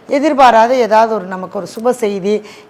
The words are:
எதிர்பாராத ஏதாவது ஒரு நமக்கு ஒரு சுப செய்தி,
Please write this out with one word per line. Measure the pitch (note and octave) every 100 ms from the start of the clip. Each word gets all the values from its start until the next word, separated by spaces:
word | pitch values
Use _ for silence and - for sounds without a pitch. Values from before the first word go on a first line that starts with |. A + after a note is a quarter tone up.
| -
எதிர்பாராத | C#4+ D4+ C#4 B3+ A3 A#3
ஏதாவது | C4 A3 A3 A3+
ஒரு | A3
நமக்கு | F3+ F#3 F#3 G3+
ஒரு | F3
சுப | - A#3
செய்தி, | A#3+ G#3 G3+ F#3+ G#3 G#3+ -